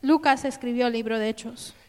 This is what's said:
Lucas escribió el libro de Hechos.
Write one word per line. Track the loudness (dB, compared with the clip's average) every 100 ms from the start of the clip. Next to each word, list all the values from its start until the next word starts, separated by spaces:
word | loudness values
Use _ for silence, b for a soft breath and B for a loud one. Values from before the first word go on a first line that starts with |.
Lucas | 4 4 4 2 0
escribió | -4 -4 0 2
el |
libro | 0 -2 -2
de | -2
Hechos. | -4 -10 -14 -18 b